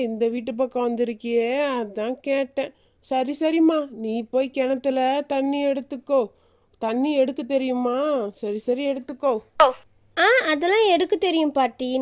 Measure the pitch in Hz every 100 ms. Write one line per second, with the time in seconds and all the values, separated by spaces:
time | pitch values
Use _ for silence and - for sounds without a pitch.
0 | 240 220 233 240 233 233 262 254 240 233
1 | 240 220 233 233 233 269 294 247 220 202
2 | 214 254 277 269 262 - 262 - _ _
3 | - 262 254 285 311 320 320 320 285 220
4 | 220 226 220 254 269 277 262 269 277 262
5 | 254 277 285 277 269 285 285 269 262 269
6 | - 269 214 _ _ _ _ - 226 233
7 | 285 285 262 277 240 269 262 247 247 254
8 | 302 277 208 - 208 214 233 247 285 269
9 | 254 269 285 220 - - 285 254 - _
10 | _ - 370 508 339 302 349 427 427 339
11 | 359 359 370 330 311 285 254 240 254 262